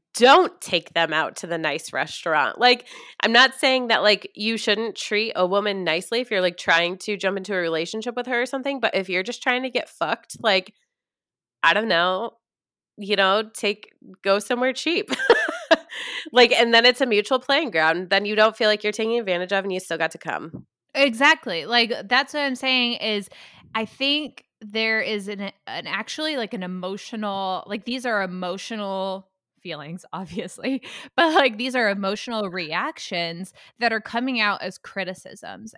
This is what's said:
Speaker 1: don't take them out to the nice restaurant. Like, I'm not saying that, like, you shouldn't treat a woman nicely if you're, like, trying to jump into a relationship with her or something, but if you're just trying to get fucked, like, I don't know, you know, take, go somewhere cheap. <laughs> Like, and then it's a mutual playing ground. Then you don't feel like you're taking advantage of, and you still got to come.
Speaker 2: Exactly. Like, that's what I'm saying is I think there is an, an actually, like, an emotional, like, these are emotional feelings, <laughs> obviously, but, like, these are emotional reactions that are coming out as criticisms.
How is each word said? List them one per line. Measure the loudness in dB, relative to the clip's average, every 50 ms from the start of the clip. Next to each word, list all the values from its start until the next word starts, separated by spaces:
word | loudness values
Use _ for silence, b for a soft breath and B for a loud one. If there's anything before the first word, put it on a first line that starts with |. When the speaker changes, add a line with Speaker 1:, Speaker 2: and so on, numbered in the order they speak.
| _ _ 0
Speaker 1:
don't | 6 8 10 10 10 8 4 0 _
take | -8 -4 -2 -2 -2 -2 0
them | 0 0 2 2
out | 0 0 0 -4
to | -8 -6
the | -6 -4 -2
nice | -2 -2 -2 -2 -6 -6 -4
restaurant. | -4 -4 -4 -6 -6 -2 0 2 2 2 2 2 4
Like, | 4 4 4 4 B B B B B B B B -2
I'm | 4 6
not | 6 6 6 4
saying | 0 2 2 2 2 2 0
that, | 0 4 4
like, | 4 4 2 0 -10 -12
you | -6 -4 -2 -2
shouldn't | -2 0 0 0 0 0 -4 -6
treat | -8 -6 -2 -2 -2 -2 -2 0
a | 0 0
woman | 2 2 2 2 0 -2 0 0
nicely | 0 0 0 -2 -2 -4 -4
if | -2 -2
you're, | 0 0
like, | 0 0 0
trying | -2 0 2 4 4 4 2 -2 -4
to | -6 -6 -6
jump | -2 -2 -2 -2
into | -2 -4 -4 -2
a | -2
relationship | 0 0 -2 -2 -4 -4 -6 -6 -6 -6 -6
with | -6 -6
her | -2 -2 -2 -2
or |
something, | -2 -4 -6 -4 -4 -4 -2
but | -2 -2 0
if | -2 -2 -2
you're | -2 -4 -2
just | -4 -8 -4 -2
trying | -2 -2 -2 -2
to | -4
get | -4 -4 -6 -6
fucked, | -6 -6 -4 -4 -4 -6 _ _ -16 -4 0
like, | 2 2 2 0 -4 _ _ _ _ _ _ _ _ _ _ _ _ _ _ _ _ _ _ 2
I | 2 4
don't | 2 2 2
know, | 2 2 2 2 0 -2 -4 -8 -10 _ _ _ _ _ _ _ _ _ _ _ _ -14
you | -4 -2 2
know, | 2 4 4 4 2 0 -4 -8
take, | -4 -2 -2 -2 -4 -10 -20 _ _ -20 -20 -20 _ 0
go | 2 2 2
somewhere | 2 -2 -2 0 0 -2 -2
cheap. | -2 -2 -2 -2 -2 -2 -4 -4
<laughs> | -4 2 4 4 4 4 -2 -6 -8 2 2 2 2 2 B B B B B B B B B 6
Like, | 6 6 6 6
and | 4 4 6 6
then | 6 6
it's | 6 4 4
a | 2
mutual | 2 2 2 2 2 0 0
playing | 2 2 0 2 2 0
ground. | 0 2 4 4 2 2 0 0
Then | 0 2 2
you | 2 4
don't | 4 4 4 4
feel | 2 2 2
like | 2 2 0
you're | -4 -2
taking | -2 -2 0 0 -2
advantage | 0 0 -2 -2 0 0 -2
of, | -2 -2
and | -2 -4
you | -4
still | -4 -4 -2 -2
got | -2 -4 -4
to | -8
come. | -8 -6 -6 -6 -6 -10 -14 -16 -18 _ _ _ _ _ 0
Speaker 2:
Exactly. | 2 2 2 4 4 4 4 4 4 0 -6 -6 -6 -4
Like, | 0 0 2 2 2 -2 -6 -2 0
that's | 2 2 2 0 -2
what | -2
I'm | -2 -2 -2
saying | -2 -2 0 2 2 2 0 -2
is | -4 -2 -2 -2 -2 -4 -8 B B B B B B B B -4
I | -4 -4
think | -4 -4 -4 -2 0 0 -2 -2 -6 -12 -18 _ _ _ _
there | -20 -6 -4 -2 0 0 0 0
is | 0 -2 -4 -4 -6 -8
an, | -8 -8
an | -8 -10 -10 _ _ -12 -10 -10 -8
actually, | -6 -6 -6 -6 -8 -8 -6 -4 -4 -2
like, | -4 -4 -6 -6
an | -8 -8
emotional, | -8 -8 -8 -8 -8 -8 -8 -10 -10 -10 -6 -6 -4 -4 -4 -4 -4 -4 -6 -6
like, | -8 -10 -8 -6
these | -6 -6 -4 -2
are | -2 -2 -2 -2
emotional | -4 -6 -6 -6 -6 -6 -8 -8 -10 -8 -8 -6 -6 -4 -4 -4 -4 -6 -8 -10 _ _ _ _ _ _ _
feelings, | _ -12 -12 -12 -10 -12 -14 -14 -14 -12
<laughs> | -12
obviously, | -12 -10 -8 -8 -8 -8 -10 -12 -8 -6 -4 -4 -4 B B B B B B _
but, | 2 2 4 4
like, | 4 4 4 2 -2
these | -6 -2 0
are | 2 2 2
emotional | 0 0 -2 -2 -2 -4 -6 -6 -6 -4 -4 -4
reactions | -6 -6 -6 -4 -2 -2 -2 -4 -6 -10 -10 -6 -4 -4 -4 -4 -6 -8 -12 -14 b b b b b _
that | 0 0 0
are | 0
coming | -4 -4 -4 -2 -2 -2 0 2
out | 2 2 2 0 -4
as | -8 -10 -12
criticisms. | -18 -12 -8 -6 -6 -6 -8 -10 -14 -18 -18 -16 -14 -14 -14 -14 -16 -18 -16